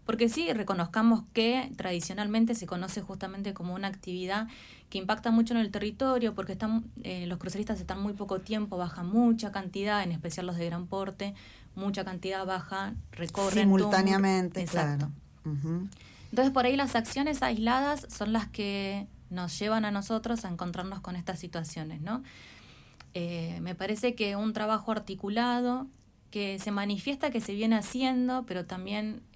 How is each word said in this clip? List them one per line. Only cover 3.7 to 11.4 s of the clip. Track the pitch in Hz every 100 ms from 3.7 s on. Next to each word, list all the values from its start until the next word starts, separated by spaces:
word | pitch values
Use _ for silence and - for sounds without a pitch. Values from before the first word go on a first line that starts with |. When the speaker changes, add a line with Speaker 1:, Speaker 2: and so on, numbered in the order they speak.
Speaker 1:
una | 180 196
actividad | 196 - 180 180 202 226 - - - -
que | 196
impacta | 190 220 233
mucho | 226 226
en | 233
el | 208
territorio, | 202 208 208 269 254 226
porque | 208 -
están, | 190 214 226 226 -
eh, | - 180 175
los | 180
cruceristas | 190 190 214 208
están | 175 185
muy | 202
poco | 202 196 190
tiempo, | 190 214 208 185
bajan | 175 147 175
mucha | 220 240 226 208
cantidad, | 196 196 196 202 208
en | 185
especial | 165 170 165 180
los | 170
de | 170
gran | 170 175
porte, | 196 196 190 202 202